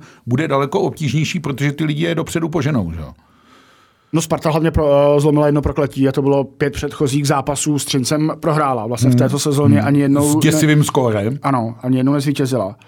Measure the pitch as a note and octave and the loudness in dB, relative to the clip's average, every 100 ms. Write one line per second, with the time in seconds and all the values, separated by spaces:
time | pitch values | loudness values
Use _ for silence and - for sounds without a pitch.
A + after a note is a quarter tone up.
0 | - - - B2+ D#3+ C#3 C#3 G3 E3+ - | -10 -14 -4 -2 0 -2 -2 -2 -2 -4
1 | D3 D3 D3+ F3 D3 C3 C#3+ D3 D#3 D3 | -4 -2 -2 -4 -6 -4 -4 -4 -4 -2
2 | E3+ E3 D#3+ E3+ E3 E3 C3 C3+ E2+ E2 | -2 -4 -4 -4 -4 -4 -2 -2 -4 -8
3 | C#2 - _ _ _ - _ _ _ _ | -12 -18 _ _ _ -20 _ _ _ _
4 | _ D#3+ D#3+ D3+ E3 D#3+ D#3+ D3 D3 C#3+ | _ -4 -2 -2 0 0 0 2 2 4
5 | C#3+ D3 D3+ D3 D3 D3 C#3+ C#3+ C#3+ - | 4 4 4 2 2 2 0 -2 -2 0
6 | C3+ C3 C3+ C#3 B2+ - C#3+ - D3 - | 0 2 2 0 -2 -4 -4 -4 -8 -4
7 | D3 C#3+ C#3+ C#3+ C#3 C#3 D#3 D3 - C#3+ | -2 0 0 0 -2 -4 -2 -2 -2 -2
8 | A#2+ D3+ D#3 D#3 D#3+ D3+ C#3+ B2 A2 A#2+ | 0 0 -2 -2 -2 0 0 -2 -4 0
9 | B2+ B2 C3 C#3 D3+ C#3 D3 - A#2+ C#3+ | 2 4 2 0 0 2 4 4 4 2
10 | C#3 C#3+ D3 D3+ D#3 D#3 D#3 D3 - D3 | 2 2 2 2 2 4 4 4 2 2
11 | B2 G#2 G#2 C#3+ C#3 C3 A2+ A2+ B2+ C3 | 0 0 -2 -2 -2 -2 -4 -6 -2 0
12 | B2+ C#3+ C#3 C#3 C3 B2+ G2 G#2+ | 0 0 -2 -2 -2 -2 -4 -8